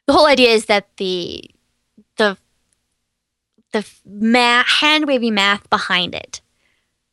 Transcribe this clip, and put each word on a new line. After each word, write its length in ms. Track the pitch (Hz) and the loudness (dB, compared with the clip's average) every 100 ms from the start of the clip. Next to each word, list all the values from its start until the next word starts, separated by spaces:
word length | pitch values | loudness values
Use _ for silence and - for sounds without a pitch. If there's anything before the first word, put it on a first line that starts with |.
| - | 0
the 80 | |
whole 120 | 311 302 | 2 4
idea 240 | 269 247 | 4 4
is 140 | 220 220 | 2 0
that 220 | 208 - - | -2 -2 -10
the, 480 | 190 180 170 78 - _ _ _ _ _ _ - | -8 -6 -8 -14 -18 _ _ _ _ _ _ -4
the, 200 | 208 190 _ _ _ _ _ _ _ _ _ _ _ _ _ | -4 -4 _ _ _ _ _ _ _ _ _ _ _ _ _
the 140 | 220 196 _ - | -8 -8 _ -20
ma-, 580 | 202 220 247 240 240 247 | -6 0 2 4 2 0
hand-wavy 640 | - 302 302 302 262 233 | 0 2 0 0 -2 0
math 380 | 208 196 202 - | 0 0 -2 -2
behind 440 | 214 - 185 175 - | -4 -2 -4 -4 -10
it. 240 | - - - _ _ _ _ _ _ | -14 -18 -20 _ _ _ _ _ _